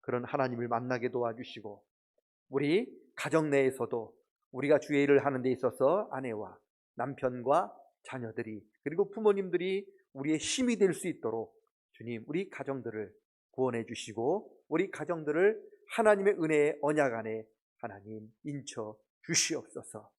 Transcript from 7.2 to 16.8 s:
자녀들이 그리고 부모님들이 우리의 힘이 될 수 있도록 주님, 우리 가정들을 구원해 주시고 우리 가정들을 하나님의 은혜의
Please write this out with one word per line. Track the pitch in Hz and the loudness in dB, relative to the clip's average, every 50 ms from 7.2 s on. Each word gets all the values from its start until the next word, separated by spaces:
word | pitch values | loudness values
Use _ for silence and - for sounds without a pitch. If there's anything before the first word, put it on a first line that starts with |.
| - 127 123 123 117 127 143 165 196 214 - - - _ _ _ _ | -2 -2 -2 0 2 4 4 4 4 0 -8 -18 -20 _ _ _ _
자녀들이 | - - 131 120 113 107 - 113 110 110 104 98 _ _ _ _ | -10 -8 -8 -8 -6 -6 -6 -8 -6 -8 -12 -14 _ _ _ _
그리고 | 143 151 170 202 196 | -6 0 0 -2 -2
부모님들이 | - 226 220 214 202 196 196 185 165 175 175 185 190 196 196 - _ _ _ _ _ | -2 2 4 4 4 4 0 -2 -2 -2 0 0 -2 -2 -4 -8 _ _ _ _ _
우리의 | 135 139 151 156 151 | -6 -2 0 0 0
힘이 | - - - - 254 247 240 | 0 -2 -2 0 2 2 4
될 | 190 202 185 160 | 4 4 2 2
수 | - - - | 0 -4 -6
있도록 | - - - 113 110 113 110 - _ _ _ _ _ _ _ _ _ | -6 -4 -4 -4 -2 -2 -6 -8 _ _ _ _ _ _ _ _ _
주님, | - 113 117 120 113 110 | -14 -10 -8 -8 -8 -8
우리 | - 151 175 196 - | -6 -4 -4 -4 -4
가정들을 | - - 170 - 135 135 117 117 107 107 107 95 - _ _ _ _ _ _ _ | -8 -10 -6 -6 -6 -6 -6 -8 -6 -6 -8 -8 -12 _ _ _ _ _ _ _
구원해 | _ - 131 127 120 117 113 | _ 0 0 0 2 -2 -4
주시고 | 110 120 - - - 104 104 113 135 170 214 220 - - _ _ _ | -6 -8 -10 -10 -10 -6 -2 0 0 0 -2 -4 -10 -20 _ _ _
우리 | 143 165 190 190 | -2 -2 0 -2
가정들을 | - - 151 147 175 165 156 147 147 160 185 208 220 214 - - - _ _ _ - | -4 -8 -6 -6 -6 -6 -4 -2 2 4 4 4 2 0 -8 -18 -20 _ _ _ -2
하나님의 | - 226 214 208 196 196 202 202 156 | 4 6 6 6 6 6 2 2 2
은혜의 | 165 156 156 151 147 147 - - | 2 4 4 6 6 4 2 0